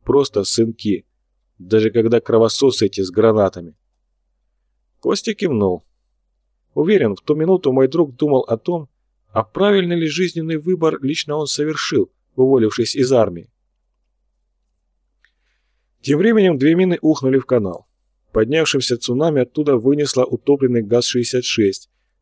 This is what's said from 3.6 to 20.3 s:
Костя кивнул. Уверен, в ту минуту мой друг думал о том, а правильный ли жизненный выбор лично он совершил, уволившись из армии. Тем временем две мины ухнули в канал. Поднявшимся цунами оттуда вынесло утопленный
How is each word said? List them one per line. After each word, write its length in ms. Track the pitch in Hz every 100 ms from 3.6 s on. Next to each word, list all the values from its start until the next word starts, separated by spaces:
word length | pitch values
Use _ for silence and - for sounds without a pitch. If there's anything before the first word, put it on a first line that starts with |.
| 85 - _ _ _ _ _ _ _ _ _ _ _ _
Костя 340 | - 202 -
кивнул. 500 | 208 180 120 98 90 - _ _ _ _ _ _ _ _
Уверен, 400 | 147 160 208 120 95
в 40 |
ту 140 | -
минуту 380 | 151 160 185 147
мой 160 | 131 131
друг 260 | 160 151
думал 260 | 123 151 135
о 140 | - 110
том, 320 | - 175 143 _ _ _ _
а 100 | 110
правильный 540 | 107 - 202 202 175 175
ли 100 | 160
жизненный 500 | 147 180 165 160 160
выбор 440 | 156 180 160 156
лично 340 | 135 160 147 147
он 100 | 143
совершил, 640 | - 151 156 - 139 92 _ _ -
уволившись 600 | 131 135 110 - 113 -
из 160 | 127
армии. 380 | 131 104 85 - _ _ _ _ _ _ _ _ _ _ _ _ _ _ _ _ _ _ _ _ _ _ _ _ _
Тем 180 | 131 147
временем 400 | 208 220 190 143
две 160 | 143
мины 240 | 170 185 170
ухнули 360 | 156 151 131 135
в 80 | -
канал. 400 | 123 98 85 - _ _ _ _
Поднявшимся 640 | 110 110 156 151 139 123 120
цунами 460 | - 123 165 147
оттуда 340 | 123 - 147 127
вынесло 480 | 123 147 143 131
утопленный 580 | 127